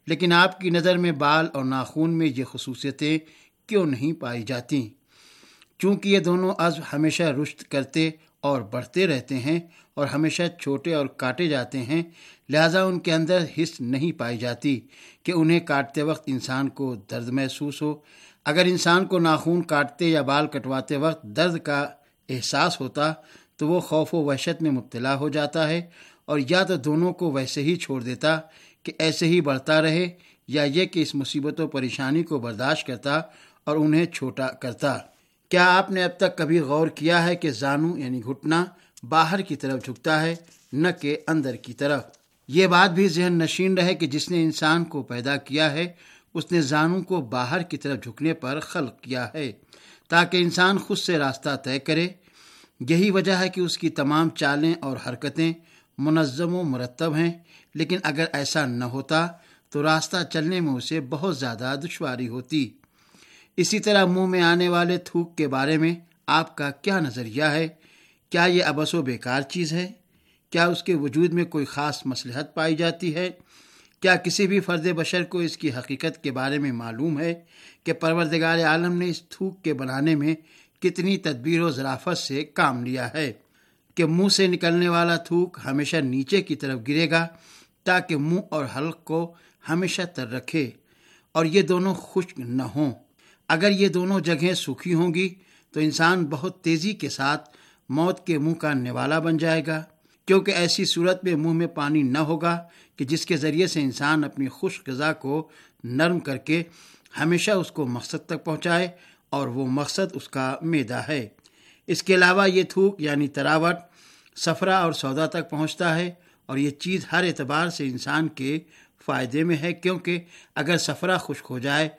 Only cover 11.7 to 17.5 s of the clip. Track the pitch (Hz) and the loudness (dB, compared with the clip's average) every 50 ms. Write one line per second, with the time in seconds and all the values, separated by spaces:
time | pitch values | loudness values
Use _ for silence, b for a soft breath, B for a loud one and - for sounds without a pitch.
11.7 | - 135 123 117 151 165 165 170 B B B B B B B B 131 151 160 165 | -6 -6 -4 -2 -2 -2 -2 -4 B B B B B B B B 2 2 4 4
12.7 | 160 190 190 190 185 175 - 175 160 160 165 151 185 180 170 135 - - 165 160 | 4 2 2 2 0 -2 -2 0 0 2 2 2 2 2 0 0 -2 -2 -2 -2
13.7 | - - 131 120 131 135 143 175 165 - 120 117 120 113 117 120 120 - - 147 | -4 -6 -4 -4 -2 -2 -2 -2 -4 -4 -6 -6 -6 -4 -4 -6 -4 -2 -2 -2
14.7 | 139 117 - B B B B B B B B - 180 170 156 160 170 170 170 - | -2 -2 -4 B B B B B B B B -2 0 2 4 4 4 4 2 2
15.7 | 147 139 139 139 - 160 147 156 156 147 - - 135 127 - - 131 131 139 135 | 0 0 0 -2 -2 -2 -2 -2 -2 -4 -4 -4 -6 -4 -4 -4 -4 -2 -2 -4
16.7 | - - 139 131 123 107 104 - 127 120 120 120 123 135 135 131 | -4 -4 -6 -6 -6 -8 -10 -10 -10 -8 -6 -4 -2 -2 -2 -2